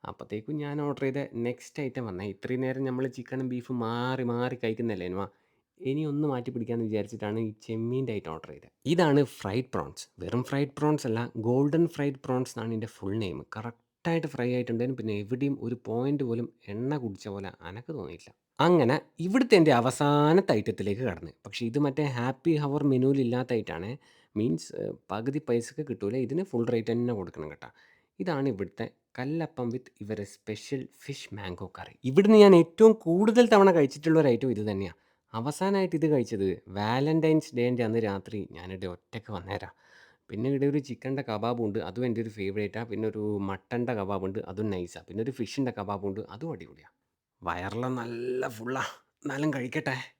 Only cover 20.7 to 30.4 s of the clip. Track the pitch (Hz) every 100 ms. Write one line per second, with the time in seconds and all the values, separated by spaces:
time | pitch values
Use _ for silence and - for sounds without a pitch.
20.7 | - 98 101 127 85 82 - - - 117
21.7 | 127 147 135 147 123 123 131 170 151 147
22.7 | 143 143 131 131 139 123 123 127 120 98
23.7 | 82 95 135 _ _ _ 104 117 160 -
24.7 | - 98 92 _ 101 117 139 - 120 117
25.7 | - 147 117 101 127 127 156 185 120 117
26.7 | 117 110 117 120 113 87 80 76 73 65
27.7 | _ _ _ _ _ 185 147 135 101 90
28.7 | - 113 _ _ - 131 160 156 - 120
29.7 | 123 - _ 104 104 101 -